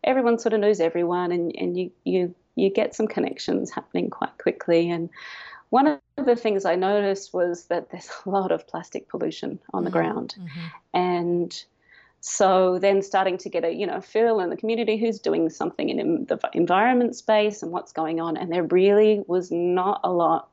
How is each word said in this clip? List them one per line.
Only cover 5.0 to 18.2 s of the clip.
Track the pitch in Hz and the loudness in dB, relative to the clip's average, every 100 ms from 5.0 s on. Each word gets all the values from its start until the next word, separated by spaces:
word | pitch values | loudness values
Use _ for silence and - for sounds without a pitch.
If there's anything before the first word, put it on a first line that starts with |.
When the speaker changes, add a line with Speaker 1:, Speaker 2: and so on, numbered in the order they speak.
| 170 - - - - - _ | -6 -12 -20 -18 -18 -20 _
Speaker 1:
one | 254 294 | 4 4
of | 294 _ - | 0 _ -4
the | 262 233 | 0 2
things | 226 196 | 2 0
I | 190 | 0
noticed | 180 185 208 202 196 - | 0 2 2 2 -2 -4
was | 185 175 175 _ | -2 -2 -2 _
that | 175 - | -4 -4
there's | 180 - - - | -16 -14 -12 -2
a | |
lot | 196 185 | -2 0
of | 165 - | -2 -4
plastic | 165 175 - - | -12 -10 -12 -10
pollution | - - - - - - | -6 -6 -6 -10 -10 -8
on | 185 | -6
the | 175 | -2
Speaker 2:
Mm, | |
Speaker 1:
ground. | 175 165 - - - | 0 -2 -4 -8 -12
Speaker 2:
mm-hmm. | 175 147 165 - _ | -12 -12 -14 -16 _
Speaker 1:
And | 180 180 175 175 175 170 - - _ _ - _ _ - | -2 0 0 0 0 -2 -8 -18 _ _ -20 _ _ -10
so | - 190 185 185 185 | 2 4 6 4 4
then | 196 196 | 4 2
starting | 196 190 190 185 | 2 0 0 -2
to | - | -4
get | 170 | -2
a, | 170 | -2
you | 165 190 | -2 -4
know, | 160 | -4
feel | - 220 233 220 | -4 2 4 2
in | 175 | 0
the | 156 | -4
community | 220 226 233 214 | -2 0 0 0
who's | 226 208 | 0 -2
doing | 160 165 165 | -2 0 0
something | - - - - | -2 -6 -4 -4
in, | - | -2
in | 160 165 | 0 -2
the | 139 151 | -2 -4
v-, | - | -2
environment | - 170 180 233 247 240 | -2 2 4 4 2 0
space | 240 - 214 208 202 | -4 0 2 2 -2
and | 175 | -8
what's | 170 - | -8 -8
going | - 160 | -6 -4
on. | 165 | -2